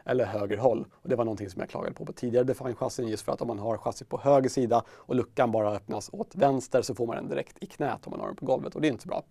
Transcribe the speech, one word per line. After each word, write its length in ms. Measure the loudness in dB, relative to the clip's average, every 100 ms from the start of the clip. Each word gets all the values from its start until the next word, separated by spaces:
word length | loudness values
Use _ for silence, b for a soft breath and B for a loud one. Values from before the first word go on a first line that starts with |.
eller 200 | -2 0
höger 320 | 0 -2 -2 2
håll. 300 | 4 4 -2
Och 160 | _ -2
det 80 | 0
var 80 |
någonting 260 | 0 -2 -6
som 100 | -6
jag 80 | -8
klagade 240 | -6 -6
på 100 | -8
på 80 | -12
tidigare 320 | -6 2 4
Define-chassin, 640 | 4 0 -4 -4 -4 -2 -4
just 160 | -4
för 80 | -4
att 100 | -4
om 60 | -4
man 100 | -4
har 200 | -4 -2
chassi 260 | -4 -6
på 140 | -8 0
höger 300 | 6 6 6
sida 360 | 2 4 2 2
och 260 | -8 -4
luckan 380 | -2 0 2 2
bara 200 | 4 0
öppnas 380 | -2 -4 -8 -8
åt 220 | -10 -8
vänster 480 | 2 4 4 2 0
så 120 | 0
får 120 | -2 -4
man 100 | -4
den 120 | -4
direkt 280 | -4 -6 -10
i 60 | -12
knät 400 | -6 -4 -4 -8
om 40 |
man 100 | -8
har 60 | -8
den 100 | -6
på 100 | 0
golvet. 280 | 0 -2
Och 60 | -2
det 80 | 0
är 20 |
inte 120 | 0
så 60 | -4
bra. 160 | -6 -6